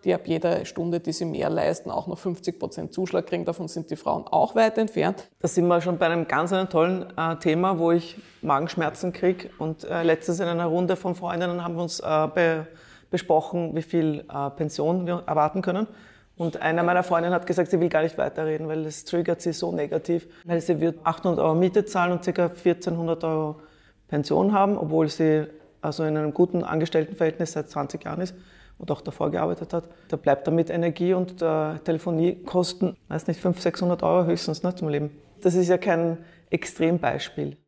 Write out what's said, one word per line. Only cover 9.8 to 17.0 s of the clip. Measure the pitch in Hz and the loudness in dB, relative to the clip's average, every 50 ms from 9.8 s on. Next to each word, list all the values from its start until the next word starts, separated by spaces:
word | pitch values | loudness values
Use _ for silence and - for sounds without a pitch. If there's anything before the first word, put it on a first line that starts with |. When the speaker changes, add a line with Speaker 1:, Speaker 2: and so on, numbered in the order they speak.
| - | -8
Speaker 2:
äh, | - - 170 165 | -6 -4 0 4
letztens | 170 160 160 - - 175 165 | 4 2 2 2 -2 -2 0
in | 196 170 | 0 0
einer | 170 170 170 | 0 0 0
Runde | 170 160 175 185 170 185 | 0 2 2 2 2 0
von | 180 - 190 175 | 0 0 -4 -4
Freundinnen | 180 180 175 180 165 175 180 175 175 170 | -4 -4 -6 -4 -2 -2 -2 -2 -4 -4
haben | 170 170 | -4 -4
wir | 165 175 | -4 -4
uns, | 165 170 - | -4 -6 -6
äh, | - - 156 156 156 156 156 | -2 0 2 2 2 2 2
be-, | - 175 165 165 160 156 160 - - - - - - _ _ | 2 2 2 2 0 -4 -8 -14 -20 -20 -20 -20 -20 _ _
besprochen, | - 175 - - 170 156 156 - - 175 170 160 147 | -4 -4 2 4 2 2 2 0 -4 -2 -2 -2 -2
wie | 160 160 | -4 -6
viel, | - - 170 160 160 151 147 - - | -2 0 0 2 2 0 -2 -6 -10
äh, | - 139 139 139 | -6 -6 -6 -6
Pension | 139 - 160 151 - - 147 156 175 185 180 | -4 -4 -6 -6 -2 -2 0 0 0 0 0
wir | 170 175 175 - | -2 -4 -4 -4
erwarten | - 156 156 147 151 151 190 180 | -2 2 2 2 2 2 -2 -2
können. | 185 175 190 220 220 - - - - - - _ _ _ _ | 0 0 0 -2 -4 -6 -20 -20 -20 -20 -20 _ _ _ _
Und | 170 165 160 - | -4 -4 -4 -2
eine | - 156 160 170 170 | -2 0 2 2 2
meiner | 170 180 180 | 4 4 2